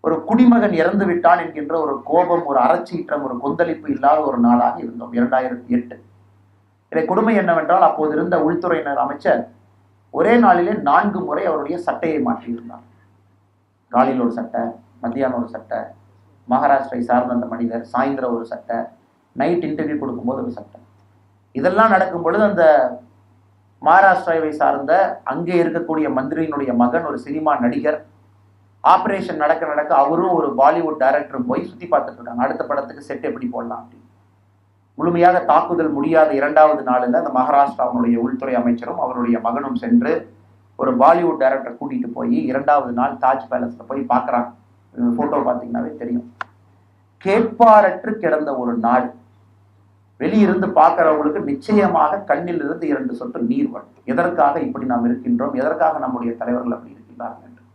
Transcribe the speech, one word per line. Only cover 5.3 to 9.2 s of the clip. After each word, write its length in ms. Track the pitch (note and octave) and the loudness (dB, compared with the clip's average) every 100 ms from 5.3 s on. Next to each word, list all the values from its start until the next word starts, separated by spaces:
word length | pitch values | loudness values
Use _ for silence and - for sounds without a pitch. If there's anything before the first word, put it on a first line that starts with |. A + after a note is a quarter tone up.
| C3 B2+ A#2+ - A#2+ | 0 -2 -8 -4 -4
எட்டு. 200 | A#2 - _ _ _ _ _ _ _ _ _ | -4 -18 _ _ _ _ _ _ _ _ _
இதை 100 | D#3+ D#3+ | -4 0
கொடுமை 240 | F#3 A3 G#3 | 0 2 2
என்னவென்றால் 440 | E3+ E3 D#3 F#3 D#3+ | 2 0 2 4 4
அப்போது 260 | - D#3 D#3 | 2 -2 -2
இருந்த 200 | F3+ E3+ D3+ | 0 0 0
உள்துறையினர் 540 | F3 F3+ E3 D3 C#3 | 0 -2 -2 -2 -4
அமைச்சர் 360 | B2+ - | -4 -2